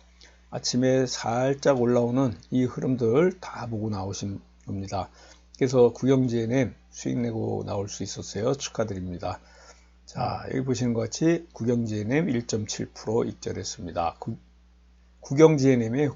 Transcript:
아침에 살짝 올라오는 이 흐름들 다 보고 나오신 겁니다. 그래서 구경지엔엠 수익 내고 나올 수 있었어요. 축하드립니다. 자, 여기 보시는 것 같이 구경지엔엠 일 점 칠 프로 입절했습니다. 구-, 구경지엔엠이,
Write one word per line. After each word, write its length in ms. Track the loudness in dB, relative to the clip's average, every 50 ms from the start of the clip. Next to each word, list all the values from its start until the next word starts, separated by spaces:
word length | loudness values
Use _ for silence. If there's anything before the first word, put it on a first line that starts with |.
| _ _ _ _ -20 -20 -20 _ _ _
아침에 540 | -10 -6 -4 -2 0 2 4 4 4 4 2
살짝 760 | 0 -4 -6 -4 -2 -2 0 0 0 0 2 2 2 4 4
올라오는 560 | 4 4 4 4 2 2 2 2 2 0 -2 -4 -8 -2
이 140 | 0 0 0
흐름들 760 | 0 -2 -4 -2 -2 0 2 2 4 4 4 4 4 2 -2
다 280 | -10 -14 -12 -10 -8 -8
보고 240 | -6 -4 -4 -4
나오신 500 | -4 -4 -6 -6 -6 -6 -6 -6 -8 -8 -12 -18 _ _ _
겁니다. 440 | -8 -8 -8 -6 -6 -6 -6 -6 -8 -12 -20 -20 -20 -20 -20 _ _ -2 -2
그래서 360 | 0 2 6 6 6 6 4
구경지엔엠 800 | 2 2 2 4 4 4 2 0 0 0 0 2 2 0 0 -2 -10 -20 _
수익 300 | -20 -8 -6 -4 -2 -2
내고 440 | -2 -2 -2 -2 -2 -2 -2 -4 -4
나올 220 | -4 -4 -6 -6 -6
수 140 | -6 -8
있었어요. 540 | -8 -8 -8 -10 -12 -8 -6 -4 -2 -2 -2
축하드립니다. 840 | -2 -6 -8 -4 -4 -4 -4 -4 -8 -8 -8 -8 -8 -8 -8 -8 -8 -12 -20 -20 -20 -20 -20 -20 -20 _ _ _ _ _ -14
자, 360 | -8 -6 -4 -4 -4 -6 -8 -6
여기 140 | -4 -4 -2
보시는 280 | -2 -2 0 0 0 0
것 80 | 0
같이 460 | -2 -4 -4 0 2 2 2 2 -2 -10 -10
구경지엔엠 760 | -4 -2 0 0 0 0 -2 -2 -4 -2 0 0 0 2 2
일 180 | 0 -2 -2 -2
점 180 | -4 -4 -4
칠 220 | -6 -6 -8 -8 -10
프로 360 | -10 -10 -6 -2 0 0 0
입절했습니다. 920 | -2 -4 -8 -8 -8 -8 -6 -8 -8 -10 -10 -12 -6 -4 -2 -2 -2 -4 -6
구-, 200 | -10 -10 -10 -10 -14 _ _ _ _ _ _ _ _ _ _ _ _ _ _ _
구경지엔엠이, 880 | -8 -4 6 8 8 8 8 6 6 6 6 4 2 0 0 0 0 0 -2